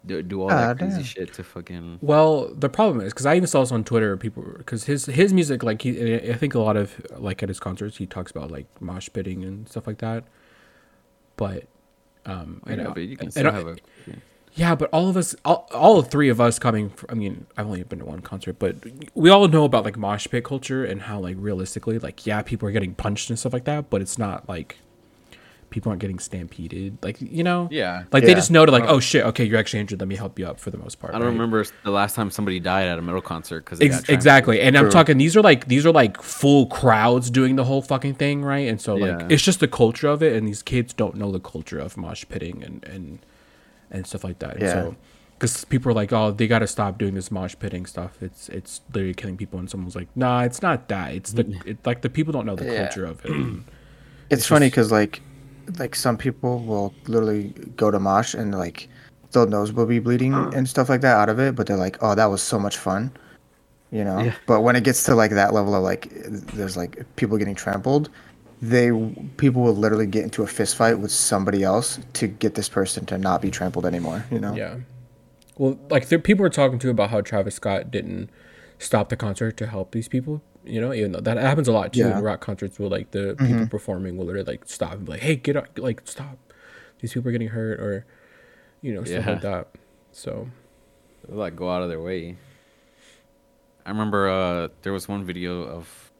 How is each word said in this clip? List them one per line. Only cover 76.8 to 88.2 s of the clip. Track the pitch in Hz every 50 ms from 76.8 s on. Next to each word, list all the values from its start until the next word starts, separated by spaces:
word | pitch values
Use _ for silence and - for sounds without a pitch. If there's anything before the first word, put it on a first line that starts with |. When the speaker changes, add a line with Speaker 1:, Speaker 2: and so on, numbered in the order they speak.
Speaker 3:
too, | 127 127
about | 120 107 101 101
how | 113 104
Travis | 101 - 113 104 98 101 -
Scott | - - 107 98 92 - -
didn't | - 101 - 92 92 92 92 - _ - - - - - - - _ _
stop | - - - 110 104 -
the | 127
concert | - - 104 98 - 117 113 110 -
to | 107 107
help | 110 98 95 -
these | - 113 117 -
people | - 127 127 151 151 147 _ _ _ - _
you | - 110 113
know, | 113 127
even | 135 113 107 98
though | 90 82
that | - - - -
happens | 127 135 143 160 143 120
a |
lot | 113 107 92 -
too | - 120
in | 113 95
Speaker 2:
Yeah. | 98 101
Speaker 3:
rock | 104 107 101 -
concerts | - - 101 - - 98 - -
where, | 101 98
like, | 95 - - _
the | - 98 98 98 - 143
people | 135 123 120
Speaker 2:
Mm-hmm. | 117 110
Speaker 3:
performing | 113 - 104 - - 98 90 95 92 87 92
will | 90
literally, | 85 92 98 - -
like, | 65 - -
stop | - - - - 80
and | 95 101 95
be | -
like, | 78 -
"Hey, | - 151 160
get | 131 - 143 139
up, | 147 - - _ -
like, | 127 127 113 - _
stop. | - - - 135 139 131 - _ _ _ _ - - - - - - _ _
These | - 113 -
people | - 120 123
are |
getting | 117 117 113 110
hurt," | 107 113 110 110 107 -
or, | - 104 101 98 120 _ _ _